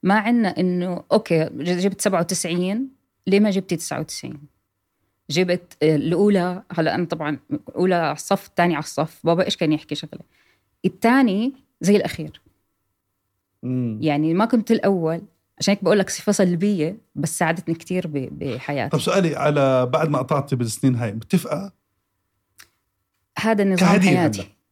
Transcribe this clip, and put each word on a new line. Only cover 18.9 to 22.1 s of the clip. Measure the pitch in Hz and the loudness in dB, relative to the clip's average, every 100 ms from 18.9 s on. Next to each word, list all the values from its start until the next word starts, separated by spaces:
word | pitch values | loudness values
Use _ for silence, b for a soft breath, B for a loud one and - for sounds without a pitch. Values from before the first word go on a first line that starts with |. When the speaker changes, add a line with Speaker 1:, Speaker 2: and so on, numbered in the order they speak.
Speaker 2:
طب | 147 | -2
سؤالي، | - 202 175 143 | 0 0 0 0
على | 147 147 135 131 123 | 0 2 4 2 2
بعد | 127 156 | 0 0
ما | 143 | -2
قطعتي | 123 147 139 127 | 0 -2 -2 -2
بالسنين | 117 - 135 | -4 0 0
هاي، | 120 120 | 0 -2
متفقة؟ | 104 113 185 160 151 196 _ _ _ _ | -6 -2 -2 0 -6 -8 _ _ _ _